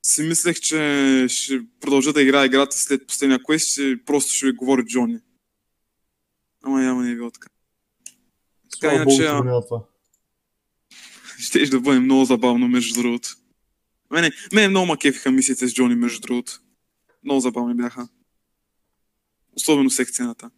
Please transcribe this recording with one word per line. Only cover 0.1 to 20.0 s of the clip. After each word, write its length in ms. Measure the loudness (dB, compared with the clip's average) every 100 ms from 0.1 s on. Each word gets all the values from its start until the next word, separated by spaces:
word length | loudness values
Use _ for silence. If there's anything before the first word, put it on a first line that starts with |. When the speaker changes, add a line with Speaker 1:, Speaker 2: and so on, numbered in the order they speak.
| -2
Speaker 1:
мислех, 360 | 0 -2 -2 -2
че 200 | -4 -2 0 2 2 4 2
ще 320 | -2 -4 -6 -8 _
продължа 340 | 0 2 2
да 80 | 4
играя 240 | 4 4 4
играта 320 | 2 0 -2
след 300 | -2 -4 -4
последния 360 | -2 0 0
квест 340 | 0 -2 0 -2
и 200 | -2 -4 -2
просто 280 | -2 0
ще 120 | -2 -2
ви 60 |
говори 340 | -2 0 0 0
Джони. 320 | -2 -2 -4 _ _ _ _ _ _ _ _ _ _ _ _ _ _
Ама 200 | -4 0
явно 180 | 0 0
не 100 | -4
е 40 | -6
било 160 | -10
така. 160 | -14 -20 _ _ _ _ _ -20 _ _ _ _ _ _
Така, 60 | -4
Speaker 2:
Слава 160 | 0 2
Speaker 1:
иначе, 100 | 4
Speaker 2:
Богу, 120 | 4
че 100 | 2
Speaker 1:
а, 100 | 0
Speaker 2:
го 60 |
няма 180 | 0 -2
това. 220 | -4 -10 -12 _ _ _ _ _ _ _ _ _ _ -20 -20 -20 -20 -12
Speaker 1:
щеш 300 | -2 0 2
да 100 | 0
бъде 180 | 2 2
много 260 | 4 2 4
забавно, 420 | 2 2 2 2
между 340 | 0 -2 -4
другото. 280 | -4 -4 -8 -16 _ _ _ _ _ _ _
Мене, 200 | -2 -2 -2 0
мене 140 | 2 4
много 180 | 2 2
ма 120 | 2
кефиха 340 | 0 0 0
мисиите 360 | 2 2 -2 -2
с 60 |
Джони, 220 | 0 2 2
между 260 | 0 -4
другото. 380 | -6 -6 -6 -18 _ _ _ _ _ _
Много 160 | -2 0
забавни 340 | 0 -2 -4 -2
бяха. 320 | -4 -8 -16 _ _ _ _ _ _ _ _ _ _ _ _ _ _ -8
Особено 340 | 0 2 2
секцената. 600 | 0